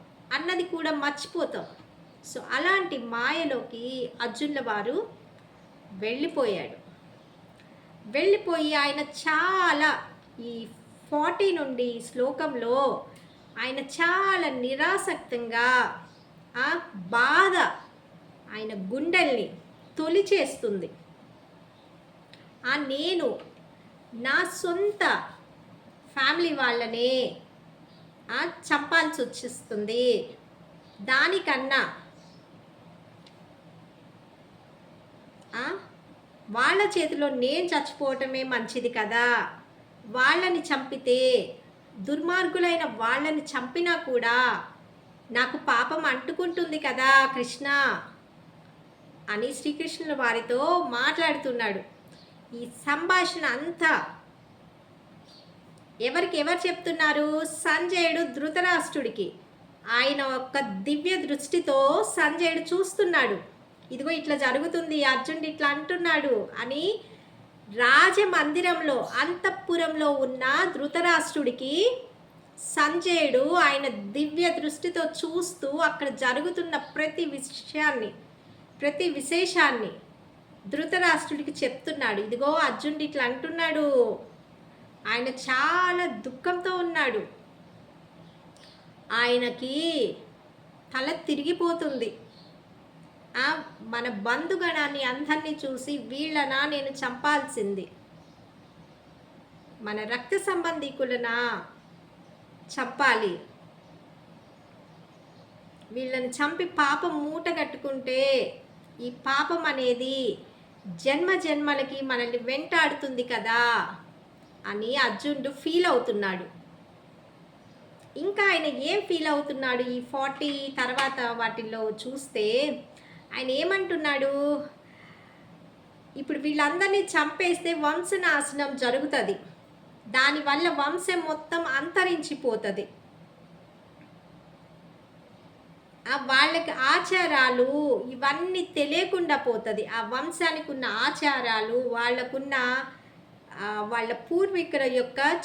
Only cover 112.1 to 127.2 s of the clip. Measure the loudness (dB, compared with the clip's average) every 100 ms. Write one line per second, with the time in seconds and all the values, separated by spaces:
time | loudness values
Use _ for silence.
112.1 | -2 -2 -4 -2 -4 0 2 4 0 -6
113.1 | -4 -4 -2 0 2 4 2 0 -8 -18
114.1 | -20 -20 -20 -20 -14 -8 -6 -2 2 2
115.1 | 0 -4 -2 -4 -4 0 4 4 4 2
116.1 | 0 -2 -4 -8 -16 -20 -20 -20 -20 -20
117.1 | -20 -20 -20 -20 -20 -20 -20 -20 -20 -16
118.1 | -6 -4 2 2 2 0 -2 -2 -2 0
119.1 | -2 0 0 -2 -4 -2 0 -2 -4 -4
120.1 | -4 -4 -2 -4 -4 -6 -4 -2 0 -2
121.1 | -2 -4 -2 -4 -4 -8 -4 -4 -6 -8
122.1 | -10 -6 -2 2 2 0 -4 -10 -20 -20
123.1 | -20 -12 -6 -2 0 2 0 0 -2 0
124.1 | 0 0 0 0 0 -4 -16 -20 -20 -20
125.1 | -20 -20 -20 -20 -20 -20 -20 -20 -20 -18
126.1 | -10 -6 -4 0 2 2 2 2 2 2
127.1 | 2